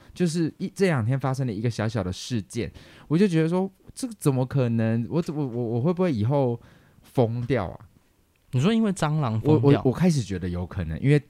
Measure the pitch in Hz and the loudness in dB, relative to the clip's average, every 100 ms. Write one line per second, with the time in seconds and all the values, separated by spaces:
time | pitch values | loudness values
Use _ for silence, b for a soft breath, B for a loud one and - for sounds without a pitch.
0 | b - 180 170 156 - 185 - 190 143 | b -4 -2 0 -2 -4 -8 0 0 2
1 | 107 135 135 131 131 98 117 110 110 107 | 0 -2 -2 -2 -4 -2 -4 -2 -2 -2
2 | 90 90 - 117 - 120 80 - B B | -4 -6 -6 -6 -6 -6 -8 -10 B B
3 | B 160 208 160 160 180 190 - - - | B 2 2 2 0 0 -4 -8 -20 -12
4 | 254 214 151 131 127 139 120 113 113 117 | -12 -4 0 0 0 0 0 2 2 0
5 | 110 147 175 151 135 117 117 120 151 175 | -2 -4 -4 -4 -4 -4 -2 0 0 0
6 | 185 120 107 143 127 117 b b b b | 0 0 0 2 0 -2 b b b b
7 | - - 113 120 120 123 87 - - _ | -6 0 2 0 -2 -2 -2 -8 -18 _
8 | _ _ _ _ _ 127 170 226 220 185 | _ _ _ _ _ 0 2 2 0 0
9 | 151 156 127 110 131 156 139 139 131 117 | 0 0 0 0 4 4 6 4 4 2
10 | 175 147 95 92 90 87 90 - 78 80 | 2 2 -2 -4 -4 -4 -6 -6 -6 -2
11 | 135 147 | 2 2